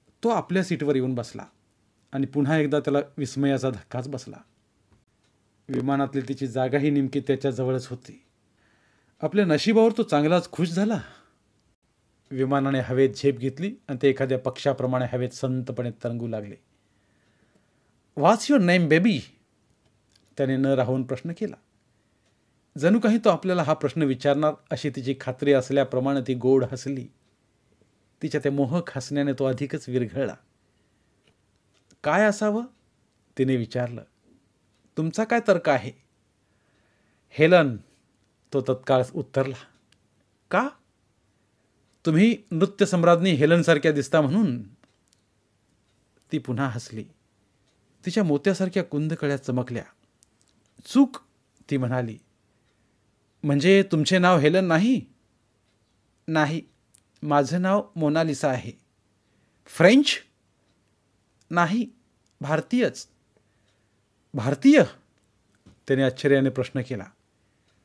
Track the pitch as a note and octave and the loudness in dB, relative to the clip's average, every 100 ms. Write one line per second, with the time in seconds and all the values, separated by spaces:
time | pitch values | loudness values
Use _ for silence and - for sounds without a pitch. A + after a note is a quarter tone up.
0 | _ _ A#3 G#3 - F3+ F3+ E3 D3 C3+ | _ _ -2 -2 0 -2 -2 -4 0 0
1 | B2+ B2 A#2 A2 G#2 _ _ _ _ _ | 0 -4 -8 -12 -18 _ _ _ _ _
2 | _ C3+ C3+ C#3+ C#3 D#3+ D3+ D3 D3 C#3 | _ -6 -4 0 0 2 2 0 0 -2
3 | C#3+ - C3+ C3+ C#3 C3+ C3 A2+ - B2 | -2 -8 -8 -2 0 0 -2 -6 -10 -12
4 | B2+ C3+ - G#2 _ _ _ _ _ _ | -10 -12 -14 -20 _ _ _ _ _ _
5 | _ _ _ _ _ _ - B2+ C3 C#3 | _ _ _ _ _ _ -8 -4 -2 0
6 | C3+ C3+ A#2+ C3+ C3 A#2 B2+ C#3+ D3 C#3+ | 0 -4 -6 -6 -6 -4 -2 0 0 0
7 | C3+ C#3+ C3 C3+ C#3 A#2 C3 C3 B2+ B2 | 0 -4 -2 -2 -2 -2 -2 -2 -6 -16
8 | - A#2+ _ _ _ _ _ _ _ _ | -16 -20 _ _ _ _ _ _ _ _
9 | _ - D#3 G3 F#3+ D3+ - A3+ A3+ A3+ | _ -8 -4 0 2 2 2 4 4 2
10 | A3 D3 D3 F3 E3 - E3+ E3 G#3+ G3 | 0 0 2 0 0 -4 -4 -2 -2 -2
11 | - - _ _ _ _ _ _ _ _ | -8 -20 _ _ _ _ _ _ _ _
12 | _ _ _ C3 C3 C#3 C3+ C3+ A2 B2+ | _ _ _ -4 -2 0 0 -2 -2 2
13 | C3+ - C#3 B2 B2+ B2 G3 B3 - B2+ | 0 2 -2 0 -4 -6 -10 -10 -12 -2
14 | C#3 C3 C3+ C3 C3 - C#3+ C3 B2+ B2+ | 0 0 -2 -2 -4 -4 -4 -2 -2 -2
15 | B2 B2 B2 - C3 B2+ B2 B2 A#2+ A#2 | -2 -4 -6 -6 -4 -4 -6 -6 -8 -6
16 | A#2+ A#2 A#2+ A2+ G2+ F#2 _ _ _ _ | -8 -8 -8 -8 -10 -16 _ _ _ _
17 | _ _ _ _ _ _ _ _ _ _ | _ _ _ _ _ _ _ _ _ _
18 | _ - D#3 A3+ - C#4+ F3 F3+ D#3+ D#3 | _ 0 2 2 2 2 4 2 4 2
19 | G#3+ D3 - _ _ _ _ _ _ _ | 2 0 -6 _ _ _ _ _ _ _
20 | _ _ _ - C3+ C3 C3+ C3 A#2+ C3 | _ _ _ -6 -2 0 0 0 0 -2
21 | B2+ C3 E3 E3+ A3 - _ _ _ _ | -2 -6 -8 -8 -10 -10 _ _ _ _
22 | _ _ _ _ _ _ _ C#3+ D#3 A3+ | _ _ _ _ _ _ _ -2 2 4
23 | A3 A#3 A3+ E3+ F#3 F3+ D3+ D#3 C#3+ E3 | 4 2 2 2 0 -2 0 0 -2 -2
24 | C#3+ B2+ C#3+ C#3 D3+ C#3+ - D#3 C#3+ B2+ | -2 0 0 2 0 -2 -8 -6 -6 -6
25 | B2+ C#3 - B2+ C#3+ C3+ B2+ C#3 C3 B2+ | -8 -6 -8 -4 2 2 2 -2 0 -2
26 | C3+ C#3 B2+ B2 B2+ C3+ B2 B2+ C#3 C3+ | -2 -2 -4 -2 2 2 2 -6 -10 -10
27 | - _ _ _ _ _ _ _ _ _ | -12 _ _ _ _ _ _ _ _ _
28 | _ _ D#3 D3 C#3 C#3 C3 E3+ E3+ C3+ | _ _ -6 -4 -2 0 0 -2 -4 -10
29 | - C#3+ C#3+ C3 C3+ C3 C#3 D3+ - B2+ | -6 -4 -2 -2 -2 -2 -6 -8 -4 -4
30 | A#2 C3 A#2+ - _ _ _ _ _ _ | -2 -4 -6 -8 _ _ _ _ _ _
31 | _ _ _ _ _ _ _ _ _ _ | _ _ _ _ _ _ _ _ _ _
32 | D3+ E3+ G#3+ G3+ G#3+ G#3+ B3 _ _ _ | -2 2 2 2 -2 -2 -6 _ _ _
33 | _ _ _ - C3 B2+ A2+ B2 B2 A#2+ | _ _ _ -4 -2 0 -2 -6 -8 -10
34 | - _ _ _ _ _ _ _ _ - | -18 _ _ _ _ _ _ _ _ -6
35 | D#3+ F#3 A3 A#3 A3+ F3+ E3+ C3 B2 - | -6 -4 -2 -2 2 0 2 -2 -2 -16
36 | _ _ _ _ _ _ _ _ _ _ | _ _ _ _ _ _ _ _ _ _
37 | _ _ _ - D#3+ F3+ D3 G#2+ - _ | _ _ _ 0 6 6 4 -2 -12 _
38 | _ _ _ _ _ C#3 C3 B2+ - C3 | _ _ _ _ _ -6 -2 -4 2 0
39 | B2 - C3 C3+ C3+ B2+ - _ _ _ | 0 -6 -6 -4 -4 -6 -16 _ _ _
40 | _ _ _ _ - F3+ C4+ - _ _ | _ _ _ _ -4 -2 -2 -6 _ _
41 | _ _ _ _ _ _ _ _ _ _ | _ _ _ _ _ _ _ _ _ _
42 | E3 D#3+ A3 A#3 - E3 F#3+ - G3 F3 | -2 2 2 2 -6 -2 -2 0 -2 2
43 | E3 E3+ F#3+ D3 D3+ E3+ E3 D#3 D#3+ D3 | 4 4 4 2 4 4 4 2 2 0
44 | C3+ D#3+ C#3+ F#3+ G3+ A#2+ G2+ - _ _ | 0 0 2 2 0 -2 -10 -20 _ _
45 | _ _ _ _ _ _ _ _ _ _ | _ _ _ _ _ _ _ _ _ _
46 | _ _ - D#3 - A#2+ C3+ A#2 - A2 | _ _ -8 -8 -4 -4 -4 -6 -12 -14
47 | - _ _ _ _ _ _ _ _ _ | -16 _ _ _ _ _ _ _ _ _
48 | F#3 A3 F3 D3 G3 F#3 F#3 F#3 F3 D3 | -6 0 2 2 2 0 -2 -2 -4 -4
49 | D#3 D#3+ C#3+ C#3 - B2+ B2 A#2 - _ | -4 -4 -4 -4 -4 -4 -4 -8 -12 _
50 | _ _ _ _ _ _ _ _ - B3+ | _ _ _ _ _ _ _ _ -2 2
51 | C#4 - _ _ _ _ - C#3 B2+ B2+ | 2 0 _ _ _ _ -6 -2 0 -2
52 | A#2+ G#2+ _ _ _ _ _ _ _ _ | -4 -8 _ _ _ _ _ _ _ _
53 | _ _ _ _ D3 C#3+ E3+ G3 F#3+ D#3 | _ _ _ _ -2 2 6 4 4 0
54 | C#3+ F#3 F3+ F3 D3 F#3 F#3 D#3+ A3 B3+ | 2 4 4 6 4 4 2 2 2 0
55 | - _ _ _ _ _ _ _ _ _ | -2 _ _ _ _ _ _ _ _ _
56 | _ _ - D#3+ D3 E3 - _ _ _ | _ _ -6 -2 0 -2 -10 _ _ _
57 | _ _ D3+ D3 C3+ F3 F#3 G3+ - E3 | _ _ 0 2 2 0 0 0 -2 -2
58 | D3+ D#3 D#3+ C#3 D3+ B2+ B2 - _ _ | 0 2 0 0 -2 -2 -6 -16 _ _
59 | _ _ _ _ _ _ _ - E3+ C4 | _ _ _ _ _ _ _ 4 6 8
60 | C#4+ - - _ _ _ _ _ _ _ | 4 -2 -8 _ _ _ _ _ _ _
61 | _ _ _ _ - E3+ E3 A3 A#3 _ | _ _ _ _ -6 0 0 0 -4 _
62 | _ _ _ _ C#3 D#3 - B3 F3+ - | _ _ _ _ -4 -2 -2 -2 -2 -4
63 | - _ _ _ _ _ _ _ _ _ | -18 _ _ _ _ _ _ _ _ _
64 | _ _ _ C3+ A2+ C#3 C4+ D4 D3+ - | _ _ _ -6 -4 2 6 6 4 -2
65 | _ _ _ _ _ _ - _ - C3+ | _ _ _ _ _ _ -20 _ -2 0
66 | C3+ B2+ C#3+ C#3 C3+ C3 B2 C3+ A#2+ A#2 | 0 0 2 2 2 -2 -6 -6 -8 -10
67 | - _ _ _ _ _ _ _ | -12 _ _ _ _ _ _ _